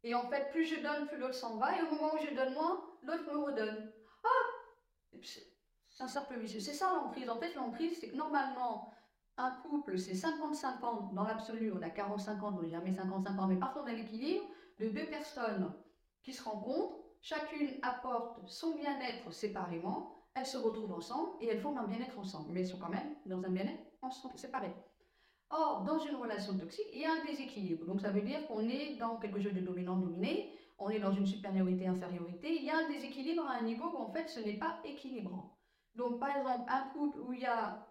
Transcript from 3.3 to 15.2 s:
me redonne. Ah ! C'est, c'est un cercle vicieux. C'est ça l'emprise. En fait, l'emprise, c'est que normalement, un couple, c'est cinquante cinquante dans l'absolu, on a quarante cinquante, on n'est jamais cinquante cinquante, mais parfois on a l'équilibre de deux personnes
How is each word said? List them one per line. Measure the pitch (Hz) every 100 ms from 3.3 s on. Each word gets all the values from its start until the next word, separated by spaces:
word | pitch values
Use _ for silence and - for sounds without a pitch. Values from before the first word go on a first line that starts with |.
me | 294
redonne. | 285 226 214 214 - - - -
Ah ! | 453 508 480 - - - _ _ _ -
C'est, | - - - _ _ _ _
c'est | -
un | 262
cercle | 285 277 240
vicieux. | 220 214
C'est | 202
ça | 294 381
l'emprise. | 320 - 269 247
En | 226
fait, | 339 302
l'emprise, | 240 - 330 339
c'est | -
que | 262
normalement, | 294 294 262 247 247 - - - _ _ _ -
un | 254 254
couple, | 320 294 - 185
c'est | 185 185
cinquante | 330 302 302 302
cinquante | 269 254 240 226 190
dans | 190
l'absolu, | 208 220 - 226 220
on | 185
a | 165
quarante | 170 202 208
cinquante, | 190 202 208 180
on |
n'est | 165
jamais | 170 190
cinquante | 185 190 190 185
cinquante, | 196 190
mais | 185
parfois | 269 294
on | 240
a |
l'équilibre | 226 208 220 277 392 415 - - -
de | 220
deux | 214 320
personnes | 294